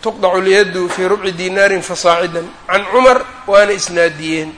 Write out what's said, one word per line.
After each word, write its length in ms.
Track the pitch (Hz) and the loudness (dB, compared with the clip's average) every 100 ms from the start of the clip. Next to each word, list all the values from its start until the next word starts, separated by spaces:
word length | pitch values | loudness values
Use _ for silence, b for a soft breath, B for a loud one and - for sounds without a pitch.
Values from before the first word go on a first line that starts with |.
"Tuqdacu 380 | 220 208 190 185 | -8 -2 0 2
lyaddu 480 | 190 190 202 180 175 | 4 4 2 0 -4
fii 200 | 175 185 | -2 -2
rubci 240 | 202 190 | -2 -4
dinaarin 500 | 175 185 190 196 190 | -6 -6 2 2 2
fasaacidan." 640 | - 175 175 170 180 165 170 - - | -4 -2 2 2 0 -4 -10 -14 -4
Can 160 | 185 202 | -2 0
Cumar, 260 | 233 262 247 - - - | 2 4 2 -2 -12 2
waana 260 | 196 208 | 4 4
isnaadiyeen. 800 | 196 - 175 170 147 160 160 156 | 0 -4 0 0 0 -6 -6 -6